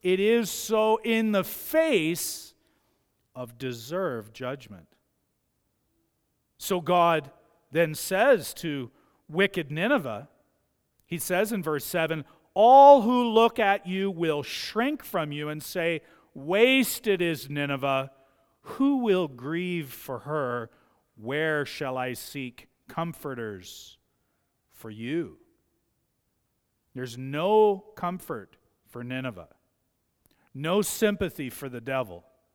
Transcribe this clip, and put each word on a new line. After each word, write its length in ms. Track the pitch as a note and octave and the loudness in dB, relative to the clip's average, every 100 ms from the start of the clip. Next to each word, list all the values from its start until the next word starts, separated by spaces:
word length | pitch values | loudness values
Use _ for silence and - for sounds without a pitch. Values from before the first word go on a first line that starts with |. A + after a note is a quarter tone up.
it 180 | F3+ F#3 | 2 2
is 320 | G3+ A#3 G#3+ | 4 2 2
so 480 | - - A3 A3 A3 | -6 -2 2 4 2
in 300 | A#3 A3+ A3 | 2 0 2
the 140 | G3+ - | 0 -2
face 1080 | - - D#4 D#4+ A3+ D#3 E3+ - - - _ _ _ _ _ _ _ _ | -10 -2 0 2 2 0 -4 -6 -10 -16 _ _ _ _ _ _ _ _
of 240 | - B2 A#2 | -16 -16 -10
deserved 760 | C3 A#2+ A2+ F3 F#3 A#2+ G#2+ - | -10 -10 -8 -6 -4 -6 -10 -12
judgment. 520 | B2+ C#3+ - F#2+ D#2+ _ _ _ _ _ _ _ _ _ _ _ _ _ _ _ _ _ | -10 -10 -14 -20 -20 _ _ _ _ _ _ _ _ _ _ _ _ _ _ _ _ _
So 240 | - F3+ | -6 -6
God 500 | D#3+ F3 E3+ D#3+ C#3 _ _ _ _ | 0 4 4 2 -2 _ _ _ _
then 240 | D3+ E3 D#3 | 0 0 -2
says 580 | - F#3+ B3+ A3+ C3 - | -4 2 4 4 0 -8
to 360 | E3 C#3+ A#2 _ _ _ _ | -6 -6 -8 _ _ _ _
wicked 420 | D3+ G3 F#3+ C#3+ | 0 0 0 -6
Nineveh, 560 | D3+ G#3 C#4 C3+ G#2+ D3 _ _ _ _ _ _ _ _ | -4 0 0 -2 -10 -12 _ _ _ _ _ _ _ _
he 120 | E3+ | -10
says 360 | - F3+ G#3 | -2 0 0
in 100 | A3 | -2
verse 220 | D#3+ D3 - | -2 -4 -4
seven, 400 | F3 D#3+ D#3+ - _ _ | -2 -2 -4 -8 _ _
"All 500 | - A3+ C4+ C#4 C#4+ | 4 8 12 12 10
who 260 | G#3+ B3 A#3+ | 8 2 4
look 280 | A3 A3+ A3+ | 4 4 4
at 300 | G#3 G3+ F3+ | 0 0 -2
you 240 | F#3 G3 | -4 -4
will 320 | E3+ E3 D3 | -2 -2 -2
shrink 600 | C3+ - - G#3+ B3+ D4+ | -6 -10 -6 -2 -2 -4
from 280 | - F#3+ D3+ | -6 -4 -4
you 160 | D3 D3+ | -6 -6
and 160 | D3+ | -8
say, 380 | - F#3 E3 D#3+ - _ _ | -8 -4 -2 -2 -8 _ _
'Wasted 880 | - C#3+ G3 B3 C4 B3 - A3 F#3+ | -14 -2 4 6 6 2 -2 -2 0
is 280 | E3+ D3+ C#3 | 0 -2 -6
Nineveh. 640 | D3 C#3+ C#3 C#3 C3+ C3+ _ _ _ _ _ | -4 -2 -2 0 -2 -2 _ _ _ _ _
Who 340 | - - C#4 C#4 | -16 0 2 2
will 320 | A#3 F#3 E3 | 2 2 0
grieve 640 | B2 C3 E3 F3+ F3 C#3 | -6 -8 -6 -4 -6 -8
for 260 | - - B2 | -14 -12 -12
her? 500 | C#3+ D#3 C3 A#2+ A2+ _ _ _ _ _ | -6 -4 -4 -4 -8 _ _ _ _ _
Where 500 | A2 C#3+ D#3+ D3+ C#3 | -6 -2 -2 -2 -4
shall 320 | - C#3 C3 | -6 -6 -6
I 140 | B2+ | -6
seek 540 | A#2+ - C#3+ B2+ - - _ _ | -8 -12 -12 -12 -14 -20 _ _
comforters 1080 | - E3+ D#3 D3 B2 A2 G2 F2+ - - - _ _ _ _ _ _ _ | -8 -8 -8 -12 -10 -10 -12 -16 -20 -20 -20 _ _ _ _ _ _ _
for 200 | _ A2+ | _ -18
you?'" 480 | G#2+ A#2 D#3+ C3+ D2+ _ _ _ _ _ _ _ _ _ _ _ _ _ _ _ | -12 -6 -6 -6 -14 _ _ _ _ _ _ _ _ _ _ _ _ _ _ _
There's 240 | C3 B2+ A#2+ | -12 -12 -12
no 680 | C3 D3 F3+ G#3+ G#3+ G3 - - | -8 -2 2 4 4 2 -8 -8
comfort 640 | F3 F3+ - B2+ F#2+ _ _ _ _ | -8 -8 -10 -10 -10 _ _ _ _
for 160 | A#2+ | -14
Nineveh. 460 | A#2+ C3 C3 F#2 D#2+ _ _ _ _ _ _ _ _ _ _ | -10 -8 -8 -10 -20 _ _ _ _ _ _ _ _ _ _
No 280 | C3 D#3 G3 | -8 0 0
sympathy 680 | G3+ - G#3+ G#3 F#3 - C3 | 0 0 0 0 -6 -6 -10
for 200 | - C#3 | -10 -12
the 100 | B2 | -10
devil. 460 | A#2 C3+ A2+ F2 _ _ _ | -6 -4 -4 -10 _ _ _